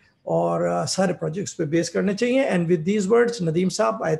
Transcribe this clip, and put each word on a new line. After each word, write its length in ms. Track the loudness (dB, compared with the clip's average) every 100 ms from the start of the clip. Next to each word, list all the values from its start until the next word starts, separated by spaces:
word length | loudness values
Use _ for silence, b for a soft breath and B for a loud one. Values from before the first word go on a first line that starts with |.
| b b -2
और, 420 | 0 0 0 0
uh, 200 | 0 -2
सारे 240 | 0 0
प्रोजेक्ट्स 400 | -2 -6 -6 -6
पे 120 | -6
बेस 240 | -2 0 0
करने 260 | -2 -2
चाहिए। 360 | 0 0 2 2
And 180 | 0 2
with 180 | 0 0
these 220 | 0 2
words, 300 | 4 4 0
नदीम 260 | -2 0 0
साहब, 340 | 0 0 0
I 140 | -2